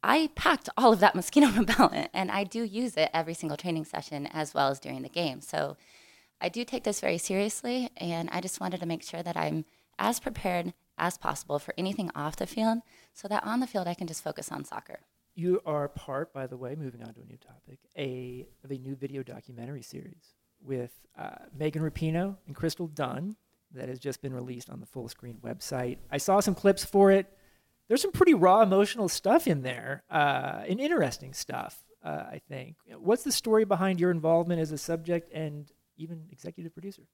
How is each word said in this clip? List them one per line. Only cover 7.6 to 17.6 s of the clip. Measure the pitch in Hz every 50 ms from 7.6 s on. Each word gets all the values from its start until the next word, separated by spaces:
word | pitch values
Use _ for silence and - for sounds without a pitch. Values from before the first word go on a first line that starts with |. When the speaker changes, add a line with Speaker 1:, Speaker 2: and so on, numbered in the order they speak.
| - 240 240 254 254 240 _
Speaker 1:
and | - - 170 170 165 165 165
I | - 180 180
just | 185 - -
wanted | 196 185 175 180
to | 180
make | 165 170 160 -
sure | - - 165 165
that | 170 170 170
I'm | 160 151 156 160 156 _ _ _ _ _ _ -
as | 190 214 233 -
prepared | - 277 220 - - 190 180 175 170 180 175 _ _ _ _
as | - 165 175 - -
possible | - - - - - - 143 147
for | - - -
anything | - 170 190 202 - 196 170 -
off | 147 143 156 -
the | - 190
field | 180 - - 220 226 226 233 - _ _ _ _ _ _
so | - -
that | 196 208 208 -
on | 208 220 247
the | 254
field | 247 - 208 180 175
I | 175
can | - 185
just | 165 165 - -
focus | 156 151 - 151 - 170
on | 147 143
soccer. | - - - - - - - _ _ _ _ _ _ _
Speaker 2:
You | - 165 180 180 - -
are | 165 151 147 143 143
part, | - 143 - - 135 135 160 - _
by | 139 131
the | 127 127
way, | 123 127 123 131
moving | 156 151 131 120 117 117
on | 113 110
to | 120
a | 123
new | - 120
topic, | 123 _ _ - _